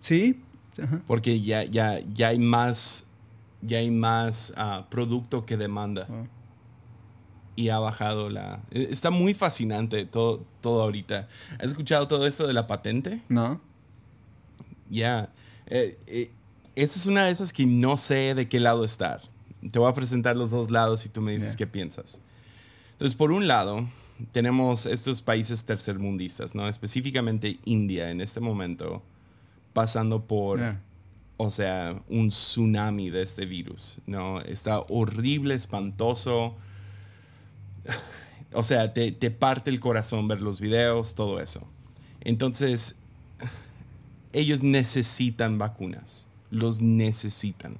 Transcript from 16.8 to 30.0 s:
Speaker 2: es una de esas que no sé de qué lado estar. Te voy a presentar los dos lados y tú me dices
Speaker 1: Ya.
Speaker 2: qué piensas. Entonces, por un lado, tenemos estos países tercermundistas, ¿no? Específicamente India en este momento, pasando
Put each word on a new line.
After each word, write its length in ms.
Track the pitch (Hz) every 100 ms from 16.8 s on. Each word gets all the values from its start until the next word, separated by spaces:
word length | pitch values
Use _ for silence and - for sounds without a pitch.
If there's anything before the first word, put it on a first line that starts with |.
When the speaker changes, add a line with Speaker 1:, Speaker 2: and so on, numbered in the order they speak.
| 147 196
Speaker 2:
es 60 | 185
una 180 | 202
de 80 | 190
esas 200 | 180 190
que 140 | - 127
no 300 | 120 127 139
sé 400 | - 135 135 131
de 120 | 120
qué 120 | 127
lado 240 | 120 117
estar. 360 | 110 - 90 60 - - - - -
Te 80 | 117
voy 100 | 120
a 40 |
presentar 420 | 131 127 123 120 120
los 160 | 120
dos 180 | 120 113
lados 340 | 117 113 113
y 40 | 107
tú 120 | 110
me 120 | 107
dices 220 | 104 107
Speaker 1:
Ya. 20 | 110
Speaker 2:
qué 100 | 110
piensas. 540 | 101 90 - - - - - - - - - -
Entonces, 240 | - 139 113
por 160 | 151
un 160 | 180 196
lado, 360 | 120 95 104 120 - - - 117
tenemos 560 | 123 120 127 131 120 -
estos 340 | 120 135 120
países 420 | - 113 110 117
tercermundistas, 880 | - 104 - 95 101 95 90 - -
¿no? 140 | 107 104
Específicamente 920 | 104 107 - 135 131 117 110 107 -
India 460 | - 113 104 90 85
en 100 | 87
este 180 | 101 -
momento, 640 | 117 104 90 85 80 92 - - - - - _ _
pasando 520 | - 110 117